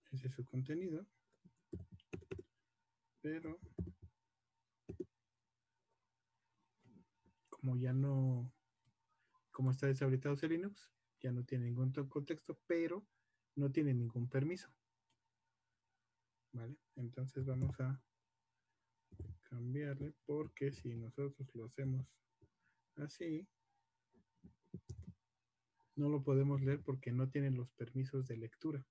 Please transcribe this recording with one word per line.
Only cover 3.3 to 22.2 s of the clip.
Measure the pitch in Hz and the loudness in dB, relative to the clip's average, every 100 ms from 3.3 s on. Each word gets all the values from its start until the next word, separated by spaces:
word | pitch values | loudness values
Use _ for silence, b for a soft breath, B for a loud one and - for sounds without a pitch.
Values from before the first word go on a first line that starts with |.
| 160 160 165 - - - - - _ _ _ _ _ _ _ - - - _ _ _ _ _ _ _ _ _ _ _ _ _ _ _ _ _ - - _ _ _ _ _ | -4 -6 -10 -10 -6 -6 -8 -20 _ _ _ _ _ _ _ -16 -8 -8 _ _ _ _ _ _ _ _ _ _ _ _ _ _ _ _ _ -20 -20 _ _ _ _ _
como | - 131 127 | -4 0 2
ya | 127 | 4
no, | 131 139 135 131 123 123 _ _ _ _ _ _ b b b _ | 4 4 4 4 2 -2 _ _ _ _ _ _ b b b _
como | - 131 | 2 2
está | 127 139 | 4 4
deshabilitado | 135 139 131 143 | 4 4 4 4
ese | 143 156 | 2 2
Linux, | 170 196 202 - _ _ _ | 2 0 -6 -20 _ _ _
ya | 127 | -2
no | 123 | -2
tiene | 123 127 120 | 0 0 0
ningún | 120 131 | 2 2
to-, | 131 135 | 2 -2
contexto, | 147 143 160 - - _ | -2 -2 -6 -6 -12 _
pero | 170 165 180 220 _ _ _ _ | 2 2 -2 -8 _ _ _ _
no | - 139 | 0 2
tiene | 135 147 | 4 4
ningún | 123 117 117 123 | 4 2 0 0
permiso. | 135 147 185 - _ _ _ _ _ _ _ _ _ _ _ _ _ _ _ _ _ _ | 2 2 -2 -8 _ _ _ _ _ _ _ _ _ _ _ _ _ _ _ _ _ _
¿Vale? | 123 117 147 _ - | -8 -8 -12 _ -8
Entonces | 120 127 131 139 135 | -8 -4 -4 -2 -2
vamos | 127 135 - | 2 0 2
a | 131 135 _ _ _ _ _ _ _ _ _ _ _ - 92 85 | -2 -2 _ _ _ _ _ _ _ _ _ _ _ -14 -12 -12
cambiarle, | _ 123 120 139 147 135 143 - | _ -6 -2 -2 -2 -2 -6 -8
porque | - 147 156 - 139 | -4 -2 -2 0 -2
si | 139 123 | 0 -6
nosotros | 117 113 - 139 139 135 | -6 -6 -4 -4 -4 -10
lo | 117 113 | -8 -10
hacemos | - 135 131 131 _ | -4 0 0 -2 _